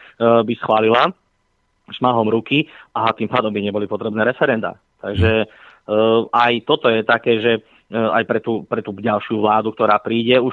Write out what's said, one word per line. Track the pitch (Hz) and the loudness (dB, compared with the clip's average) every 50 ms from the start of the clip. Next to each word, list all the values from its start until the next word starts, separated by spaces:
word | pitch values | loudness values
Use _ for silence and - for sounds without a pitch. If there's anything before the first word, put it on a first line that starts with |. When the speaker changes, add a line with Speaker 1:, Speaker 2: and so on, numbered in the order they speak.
| - - - - 117 117 117 117 | -20 -20 -6 0 2 4 4 4
Speaker 1:
by | 113 110 117 | 2 0 -4
schválila | - - - 110 110 110 110 113 123 143 180 - _ _ _ _ _ _ _ _ _ _ _ _ _ _ | -4 -2 0 2 2 4 4 4 2 2 0 -2 _ _ _ _ _ _ _ _ _ _ _ _ _ _
šmahom | - - - 120 127 123 117 110 | -20 -8 -2 0 0 2 2 2
ruky | 107 110 113 113 - 139 147 156 - - - - _ | 0 0 -2 -2 -2 -2 -2 -2 -4 -10 -20 -18 _
a | - 113 110 113 - | -6 -4 -2 -2 -2
tým | - 113 | -2 -4
pádom | 107 127 123 110 107 | -2 -2 -2 -2 -2
by | 104 104 | -4 -4
neboli | 101 101 98 104 104 | -4 -4 -4 -4 -6
potrebné | 95 107 101 - 110 104 110 107 | -6 -6 -8 -6 -6 -2 0 0
referenda. | 120 123 - 156 139 120 110 98 87 - - _ _ _ | 0 0 0 -2 -2 -2 -2 -4 -8 -10 -14 _ _ _
Takže, | _ - 98 104 95 110 110 113 110 | _ -12 -8 -2 0 0 2 2 0
Speaker 2:
Mhm. | 104 - - - - - - _ _ | -2 -4 -8 -16 -20 -20 -20 _ _
Speaker 1:
e, | - 107 107 110 113 113 117 110 | -2 0 2 2 4 2 2 0
aj | - - 117 120 120 120 113 - | 0 0 2 2 2 0 -2 -2
toto | - 151 156 - 123 | -2 -2 0 2 2
je | 113 110 | 2 2
také, | 107 - 120 117 - 120 117 | 2 0 0 0 2 0 0
že, | 110 107 120 113 110 - _ _ _ _ | 2 2 0 0 0 -4 _ _ _ _
e, | - 101 | -8 -4
aj | 113 113 104 82 113 113 | -2 -2 0 0 0 0
pre | - 113 110 | -2 -4 -4
tú, | - 120 113 98 - | -4 -4 -4 -6 -6
pre | - 120 113 | -6 -6 -6
tú | - 107 | -6 -8
ďalšiu | 101 95 104 113 107 104 - - 117 | -10 -6 -4 -4 -2 -4 -4 -4 -4
vládu, | 107 104 107 107 110 107 110 | 0 2 2 2 2 0 -2
ktorá | - - 113 104 104 | -2 0 2 2 2
príde, | 104 - 107 113 117 113 120 127 | 0 0 -2 -2 -2 2 2 2
už | 127 120 131 | 2 2 0